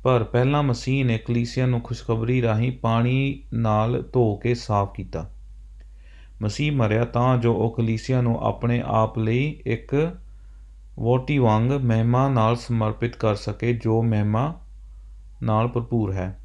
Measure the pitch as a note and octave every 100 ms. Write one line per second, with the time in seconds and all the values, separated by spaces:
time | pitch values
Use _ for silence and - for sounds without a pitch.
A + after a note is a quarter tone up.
0 | C3 B2 G#2+ A#2+ C3 D3 C#3+ A2+ - C3+
1 | B2+ A2 - A#2+ A#2 - B2+ A#2+ A#2+ A2+
2 | - A2+ A2+ B2+ A#2 A2 B2 C3 A#2 A2+
3 | A#2+ C3 C#3 C#3 - A2+ A2+ G#2+ A2+ B2
4 | - B2+ A2+ G#2 A#2 A#2+ - G#2 G2 -
5 | F#2+ E2 E2 - - - - - - -
6 | - - - - G#2+ G2+ D3+ C#3+ G#2+ G#2+
7 | A#2 A#2+ B2 B2 A#2 G2+ A2+ A#2 A2+ A2
8 | - B2+ A#2+ A2+ A2 - A#2+ A#2+ - A2
9 | A2 A2+ A2 A#2+ D3+ D3+ - A#2 - C#3
10 | E3 F3+ - - - - - - - -
11 | A2+ B2+ B2+ C#3+ A#2+ G#2+ A#2+ C#3 B2 A2
12 | A2+ B2 C#3 C3 A2 A#2+ - A#2 G#2+ G#2+
13 | A#2 - A2 G#2 - G#2 A#2+ A#2+ A2+ A2
14 | A#2 G#2+ G#2 G#2+ C#3+ E3 - - - -
15 | - - - - A#2 G#2+ A#2 A#2+ A#2 A#2+
16 | G2+ F#2+ F#2 F#2+